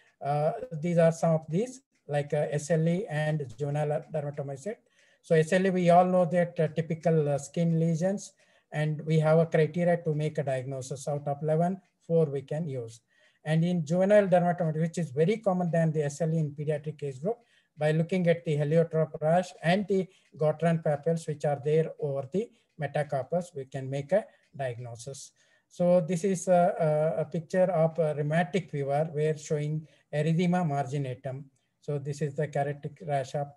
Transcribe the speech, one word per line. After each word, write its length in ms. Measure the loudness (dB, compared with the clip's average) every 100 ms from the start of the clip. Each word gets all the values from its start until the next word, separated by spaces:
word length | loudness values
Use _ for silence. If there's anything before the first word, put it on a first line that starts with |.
| _ -10
Uh, 300 | -4 -2 -2 -4 -8 -6
these 160 | 0 4
are 140 | 4
some 240 | 4 2 2
of 100 | 0
these, 320 | -4 -4 -8 _ _ -6
like, 260 | -4 -2
uh, 140 | -2 -2
S 180 | -2 0
L 160 | 2 2
E 180 | 0 -2
and 440 | -4 -2 -2 -4 -8
juvenile 460 | -4 -2 -2 -4 -6
dermatomyositis. 600 | -8 -6 -8 -8 -10 -10 -12 _ _ _ _
So 140 | 2 4
S 180 | 4
L 120 | 4 2
E, 40 |
we 200 | 4 6
all 160 | 8 8
know 200 | 4 2
that, 340 | 2 0 0
uh, 80 | -2
typical, 640 | -2 -4 -2 2 2 2
uh, 80 | 0
skin 420 | -4 -2 0 2
lesions, 540 | 2 0 0 -2 -8 _ _ _ _
and 300 | -4 -2 -2 0
we 120 | 2
have 200 | 6 4
a 60 | 4
criteria 520 | 2 2 2 2 2
to 100 | 0
make 240 | -2 -2 -2
a 60 |
diagnosis. 640 | -2 -4 -4 -8 -10 -10 -6
Out 180 | -6 -6
of 140 | -4
eleven, 380 | 0 2 0 -2 _ _ -2
four 200 | 2 2
we 160 | -2
can 260 | -6 -6 -6
use. 320 | -6 -10 -14 _ _ _ _ 0
And 180 | 2
in 220 | 2 0 0
juvenile 420 | 2 6 6 6
dermatomyositis, 540 | 4 4 0 -2 -2
which 160 | -2 -4
is 140 | -4
very 260 | 0 0 0
common 340 | 0 -2 0
than 220 | 2 2
the 100 | 0
S 160 | -2 -2
L 120 | -2
E 40 | 0
in 140 | -2
pediatric 500 | -4 -4 -4 -6 -8
age 200 | -10 -6
group, 160 | -6 -6 _ _ _ -2
by 140 | 0
looking 340 | 2 0 2 2
at 180 | 2 0
the 100 | -2
heliotrope 600 | 2 2 2 0 -2 -2
rash 280 | 2 2 0 -4
and 240 | 0 0 0
the 180 | -2 -2 _ _ -2
Gottron 440 | -2 0 0 0
papules, 460 | 0 -2 -2 -2 -4
which 160 | -4
are 180 | -2 -2 0
there 260 | 2 0 -4
over 280 | -6 -4 -4
the 180 | -4 -6 _ _ -8
metacarpus, 720 | -4 -4 -2 -4 -2 -4 -4
we 120 | -10 -10
can 240 | -8 -6
make 240 | -6 0
a 120 | 0 0 _ _ -10
diagnosis. 760 | -8 -8 -12 -14 -14 -16 -18 _ _ _ _
So 320 | -2 2 4
this 240 | 2 -2
is 240 | -2 -2 4
a, 680 | 4 4 2 0 2 0 -2
a, 40 |
a 40 | -4
picture 440 | -6 -2 2 2
of 280 | 4 2 2
a 160 | -2 0
rheumatic 560 | 0 0 0 -2 -4
fever 380 | -4 -2 -2 -2
where 260 | -2 -2 -2
showing 480 | -4 -4 -2 -4 -8 _ _
erythema 500 | -2 0 2 2 2 0
marginatum. 800 | -2 -2 -4 -4 -6 -10 -10 -14 _ _ _
So 180 | -8 -6
this 220 | -6 -6
is 140 | -4 -4
the 120 | -4
characteristic 580 | -2 -4 -6 -12 -12 -4
rash 300 | -4 -4 -6
of 120 | -8